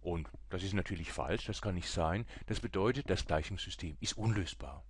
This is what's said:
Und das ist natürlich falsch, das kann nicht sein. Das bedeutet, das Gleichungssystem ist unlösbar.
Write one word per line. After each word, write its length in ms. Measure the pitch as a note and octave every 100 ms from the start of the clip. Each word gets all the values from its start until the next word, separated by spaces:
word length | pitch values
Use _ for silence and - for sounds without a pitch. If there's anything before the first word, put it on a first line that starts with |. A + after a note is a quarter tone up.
Und 260 | F2 E2+ D2+ - -
das 120 | F#2
ist 120 | F#2+
natürlich 380 | G2 F2+ F2+ E2
falsch, 340 | - - A2+ -
das 160 | G#2
kann 140 | G#2 F2+
nicht 120 | -
sein. 380 | - D#2+ F#2 A#2+ -
Das 160 | - G#2+
bedeutet, 480 | - G2 G#2 C3 -
das 160 | F#2+
Gleichungssystem 720 | - E2+ D#2 F#2+ - - E2+ -
ist 180 | - -
unlösbar. 680 | G#2+ G#2 E2 - C#2+ C#2+ -